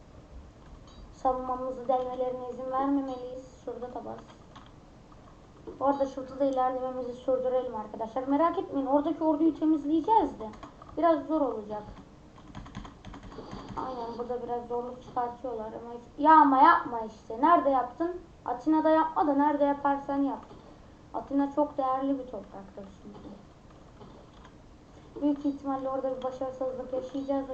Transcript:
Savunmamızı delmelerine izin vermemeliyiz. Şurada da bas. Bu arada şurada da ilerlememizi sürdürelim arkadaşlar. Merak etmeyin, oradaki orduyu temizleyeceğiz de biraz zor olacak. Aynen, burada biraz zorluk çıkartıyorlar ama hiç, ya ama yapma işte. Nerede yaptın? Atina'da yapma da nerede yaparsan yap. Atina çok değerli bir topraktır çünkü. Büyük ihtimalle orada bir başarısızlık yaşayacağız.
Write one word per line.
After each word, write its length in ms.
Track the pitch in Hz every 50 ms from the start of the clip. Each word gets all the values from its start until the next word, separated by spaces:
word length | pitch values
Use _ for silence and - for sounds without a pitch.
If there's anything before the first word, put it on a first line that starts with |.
| - - - - - - - - - - - - - - - - - - - - - - -
Savunmamızı 760 | - - 269 254 254 254 254 254 254 254 262 254 247 240 233
delmelerine 600 | 262 254 254 247 254 254 254 254 254 254 247 247
izin 200 | 240 240 262 262
vermemeliyiz. 920 | 262 269 277 277 277 277 269 262 254 247 247 254 254 262 - - - - -
Şurada 300 | 247 233 226 240 247 240
da 100 | 233 214
bas. 140 | 220 226 220 - - - - - - - - - - - - - - - - - - - - - - - - - - - - - - - -
Bu 60 | 262
arada 200 | 277 269 269 269
şurada 340 | 269 - 269 254 262 269 269
da 40 | 277
ilerlememizi 680 | 269 262 254 254 254 262 254 254 262 254 254 247 240 240
sürdürelim 640 | - - 262 254 254 254 254 247 254 247 247 226
arkadaşlar. 480 | 220 214 214 - 214 220 214 - 262 262
Merak 360 | 269 277 294 330 339 339 381
etmeyin, 280 | - - - 277 269
oradaki 380 | 262 277 294 285 330 302 302 330
orduyu 340 | 311 311 294 320 320 302 -
temizleyeceğiz 840 | 311 311 320 285 277 285 320 330 294 427 453 440 330 277 - -
de 80 | 220 214 - - - - - - - - -
biraz 300 | 320 320 339 320 285 277
zor 140 | 285 320 311
olacak. 420 | 285 247 220 220 202 208 214 208 208 - - - - - - - - - - - - - - - - - - - - - - - - - - - - - - - - - - - - - -
Aynen, 420 | - - 254 262 247 226 226 233 220
burada 240 | 240 233 247 247 240
biraz 260 | 233 240 240 233 -
zorluk 340 | 240 240 240 247 247 - -
çıkartıyorlar 640 | - - 254 240 240 240 - - 254 233 220 214
ama 260 | 220 226 233 233 233 240
hiç, 300 | 240 - - - - 285
ya 80 | 311 320
ama 300 | 311 294 277 269 262 294
yapma 380 | 330 339 - - - 240 226
işte. 400 | 220 208 - - - - 226 226
Nerede 300 | 285 330 349 302 247 277
yaptın? 500 | 269 254 240 - - - 330 349 359 359 - - - - -
Atina'da 460 | - 247 - - 311 311 311 302 311
yapma 360 | 311 320 320 320 - - 294
da 80 | 294 277
nerede 300 | 285 285 302 294 285 285
yaparsan 520 | 285 277 277 - 277 277 269 - - 277
yap. 220 | 277 277 269 233 214 - - - - - - - - - - - - - - -
Atina 380 | 226 233 - 277 277 277 277 -
çok 260 | 302 294 294 - -
değerli 400 | 262 262 262 269 277 277 277 269
bir 60 | -
topraktır 600 | - - 202 196 - - 196 196 - - 208 196 196 - - -
çünkü. 260 | 208 202 190 - 202 202 196 - - - - - - - - - - - - 208 - - - - - - - - - - - - - - - - - - - - - - - 285
Büyük 240 | 294 277 - -
ihtimalle 420 | 285 269 - - 277 269 269 269 262
orada 280 | 269 269 254 262 254
bir 60 | 254 -
başarısızlık 720 | 254 262 - 262 262 262 - 262 254 - - - - 262
yaşayacağız. 540 | 262 - - - 277 269 - 277 269 269 262